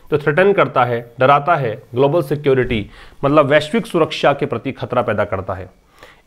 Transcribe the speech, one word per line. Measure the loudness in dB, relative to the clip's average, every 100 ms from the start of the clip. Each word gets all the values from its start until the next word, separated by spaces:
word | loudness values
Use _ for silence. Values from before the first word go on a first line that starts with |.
| -4
जो | -2
थ्रेटन | 0 2 2
करता | 2 2 2
है, | 0 -2 -6 0
डराता | 4 4 2 -2
है, | -2 -6 -8
ग्लोबल | 0 2 2
सिक्योरिटी, | -2 -2 0 2 0 -4 -6 -14 -20 -6
मतलब | 2 2 4
वैश्विक | 2 2 -4 -2
सुरक्षा | -2 -2 0 0
के | 0 -4
प्रति | -6 -8
खतरा | -8 -4 -2
पैदा | -2 -2
करता | -4 -6 -8
है। | -10 -14 _ _ _ -20 _